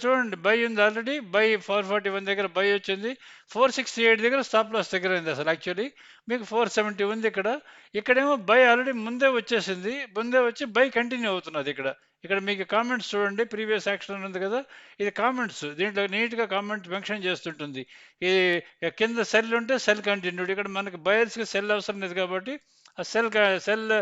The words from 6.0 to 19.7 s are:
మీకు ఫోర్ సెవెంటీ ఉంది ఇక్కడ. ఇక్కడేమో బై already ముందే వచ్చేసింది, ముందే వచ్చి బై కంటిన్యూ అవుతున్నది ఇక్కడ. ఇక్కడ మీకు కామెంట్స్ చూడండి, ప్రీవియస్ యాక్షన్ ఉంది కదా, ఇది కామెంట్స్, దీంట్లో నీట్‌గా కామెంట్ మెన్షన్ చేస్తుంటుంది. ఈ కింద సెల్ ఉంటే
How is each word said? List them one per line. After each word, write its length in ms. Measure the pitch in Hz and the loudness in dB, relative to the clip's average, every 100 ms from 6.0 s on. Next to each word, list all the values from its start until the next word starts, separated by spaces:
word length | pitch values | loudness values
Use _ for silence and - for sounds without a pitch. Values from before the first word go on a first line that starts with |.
| - - - | -20 -20 -6
మీకు 160 | 240 | -6
ఫోర్ 240 | 196 220 220 | -2 0 0
సెవెంటీ 360 | 226 208 202 | 0 -2 -2
ఉంది 220 | 202 226 220 | -2 0 -2
ఇక్కడ. 340 | 190 202 285 - - - | 0 -2 -2 -8 -20 -10
ఇక్కడేమో 420 | 202 208 254 285 277 | -4 2 2 4 0
బై 240 | 185 240 | 4 8
already 280 | 254 240 262 | 8 6 2
ముందే 360 | 240 220 247 269 | -4 -6 2 2
వచ్చేసింది, 800 | 240 - 226 196 180 190 277 254 196 | 2 0 -2 -2 -4 -4 -6 -6 -6
ముందే 220 | 233 254 | 0 2
వచ్చి 280 | 240 226 262 | 2 0 -2
బై 220 | 214 262 | 2 4
కంటిన్యూ 420 | 226 240 247 220 | 2 -2 -2 -2
అవుతున్నది 400 | 185 165 156 139 | -2 -4 -4 -4
ఇక్కడ. 240 | 139 135 - _ _ | -2 -4 -4 _ _
ఇక్కడ 140 | 170 196 | -2 -2
మీకు 240 | 196 196 | 0 -4
కామెంట్స్ 520 | 185 208 240 247 - | 0 0 2 -2 -2
చూడండి, 300 | 202 202 202 | 0 0 0
ప్రీవియస్ 440 | 233 214 214 208 202 | -4 -4 -2 -2 0
యాక్షన్ 360 | 196 - 196 | -4 -6 -10
ఉంది 140 | 190 185 | -8 -4
కదా, 260 | 196 247 277 - - - | -2 -4 -6 -16 -20 -6
ఇది 100 | 202 | -4
కామెంట్స్, 540 | 202 233 254 220 - | 0 0 0 -4 -6
దీంట్లో 420 | 147 147 208 202 202 | -8 -4 -2 0 -2
నీట్‌గా 380 | 202 233 233 | -2 -2 -2
కామెంట్ 440 | 214 196 208 214 175 | -2 -2 -4 -8 -6
మెన్షన్ 360 | 190 190 208 | -8 -6 -4
చేస్తుంటుంది. 600 | 185 170 170 151 147 131 127 - - _ | -4 -4 -6 -8 -10 -10 -12 -18 -20 _
ఈ 380 | 180 190 180 175 - _ 165 | 2 4 4 2 -4 _ -6
కింద 320 | - 226 233 | 0 0 0
సెల్ 360 | 202 220 226 | 2 2 2
ఉంటే 240 | 233 233 | 0 0